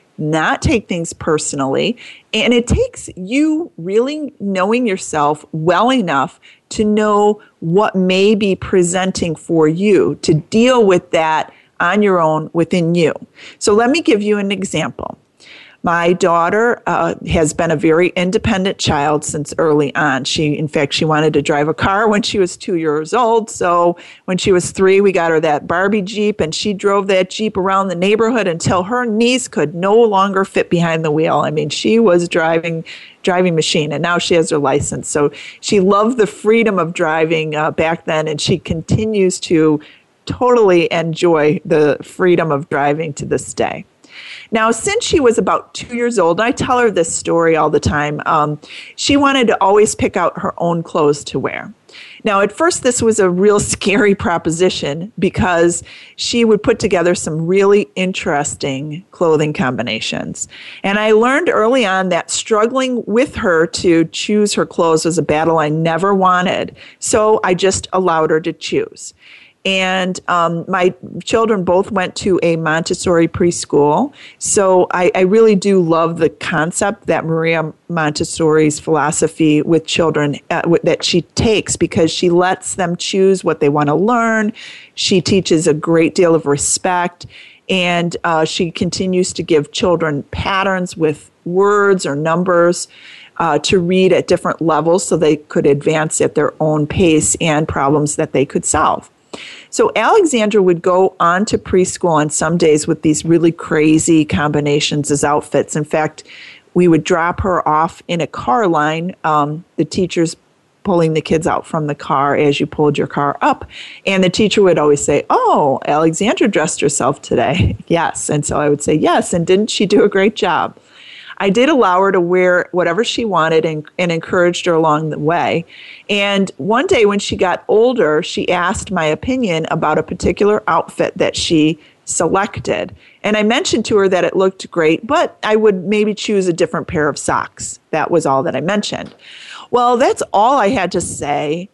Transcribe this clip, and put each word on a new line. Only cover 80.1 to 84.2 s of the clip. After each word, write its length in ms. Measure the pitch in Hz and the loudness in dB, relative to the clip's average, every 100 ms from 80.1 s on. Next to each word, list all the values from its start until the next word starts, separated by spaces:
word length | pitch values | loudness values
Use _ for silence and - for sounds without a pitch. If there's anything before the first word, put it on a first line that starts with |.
| 151 147 - - | 0 -2 -4 -6
uh, 100 | 170 | -4
w-, 220 | - 165 | 0 0
that 180 | 170 - | 2 -2
she 200 | - 180 | 0 -2
takes, 540 | - - 233 214 - - | -2 -2 0 0 -2 -4
because 340 | 165 214 160 | -2 0 0
she 180 | - 180 | 0 2
lets 460 | 175 180 190 - | 2 2 -2 -6
them 200 | - 175 | -6 -4
choose 480 | 175 - 196 190 190 | -4 -4 2 2 2
what 180 | 180 156 | 0 0
they 100 | 147 | 0
want 160 | 147 147 | 2 0
to 80 | |
learn. 580 | 151 208 240 | 0 0 0